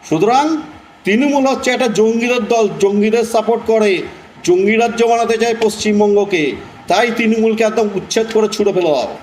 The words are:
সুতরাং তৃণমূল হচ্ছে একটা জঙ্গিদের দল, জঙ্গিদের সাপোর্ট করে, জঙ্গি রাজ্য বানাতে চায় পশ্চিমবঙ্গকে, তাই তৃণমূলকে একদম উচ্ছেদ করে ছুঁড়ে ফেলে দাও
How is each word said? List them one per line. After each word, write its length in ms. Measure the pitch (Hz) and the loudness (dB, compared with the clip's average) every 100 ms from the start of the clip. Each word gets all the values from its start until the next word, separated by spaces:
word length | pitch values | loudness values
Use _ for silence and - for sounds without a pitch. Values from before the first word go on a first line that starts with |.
| - | -4
সুতরাং 360 | 160 202 254 302 311 - - - - | 0 2 2 2 -4 -8 -18 -20 -12
তৃণমূল 400 | - 214 285 277 269 | -2 0 2 2 0
হচ্ছে 240 | 254 254 | 0 -2
একটা 180 | 247 262 | -2 -2
জঙ্গিদের 560 | 202 220 226 240 247 208 | 2 2 2 0 -2 0
দল, 160 | 233 214 156 | 0 0 0
জঙ্গিদের 460 | 196 202 214 226 | 0 2 2 0
সাপোর্ট 380 | 220 233 208 233 233 | 0 -2 0 -2 0
করে, 260 | 220 214 175 - - - - | 0 2 0 -4 -14 -20 -10
জঙ্গি 320 | - 180 196 220 | 0 2 2 2
রাজ্য 240 | 233 226 | 0 0
বানাতে 320 | 233 233 226 226 | 0 2 0 0
চায় 180 | 226 226 | 0 0
পশ্চিমবঙ্গকে, 840 | 220 208 214 208 208 208 202 185 143 104 - - - | -2 -2 -2 2 2 2 2 0 -2 -4 -12 -20 -2
তাই 180 | 180 240 220 | 0 0 0
তৃণমূলকে 460 | 226 226 220 214 | 0 2 0 2
একদম 220 | 220 214 208 | 0 0 -2
উচ্ছেদ 320 | 196 - - 220 | -4 -4 -4 0
করে 140 | 214 214 | 0 0
ছুঁড়ে 240 | - 202 | 0 -2
ফেলে 180 | 185 175 | 0 0
দাও 260 | 143 107 - | 0 -2 -8